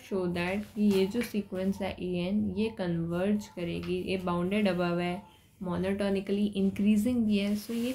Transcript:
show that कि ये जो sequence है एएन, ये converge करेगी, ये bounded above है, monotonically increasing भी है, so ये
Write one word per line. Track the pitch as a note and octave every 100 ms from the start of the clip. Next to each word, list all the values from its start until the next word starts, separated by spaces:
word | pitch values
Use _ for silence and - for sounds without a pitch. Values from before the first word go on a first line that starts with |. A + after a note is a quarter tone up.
| -
show | G3 F3+ F3
that | F3+ G3+ G#3 G#3+
कि | G#3
ये | F#3+ F#3+
जो | A#3
sequence | A#3 G#3 G3 F#3 F#3+ G3
है | F#3+ -
एएन, | F3+ F3+ F3 G#3 G#3 F#3
ये | A3 A3
converge | F3+ E3+ E3 E3+ G3 G#3 - -
करेगी, | E3+ E3+ F3 F3+
ये | F#3 F#3
bounded | F3+ F3 F3+ G#3 G3+
above | F3 F3 F3
है, | F3 F3+ - - - -
monotonically | F3+ F3 F#3 G3 G3+ G3 G3 G3+ G#3 G3
increasing | G3 G3 G3+ G#3+ A3+ B3 G#3+
भी | G3+
है, | G3+ G#3
so | -
ये | A#3 A#3+